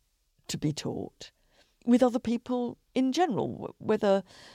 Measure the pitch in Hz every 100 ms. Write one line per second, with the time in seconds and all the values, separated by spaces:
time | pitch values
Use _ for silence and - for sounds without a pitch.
0 | _ _ _ _ - 160 151 147 - -
1 | - - - _ _ _ _ _ 240 240
2 | 247 233 220 240 - 247 240 - _ 254
3 | 262 285 359 226 131 - - - - 220
4 | 202 196 190 - -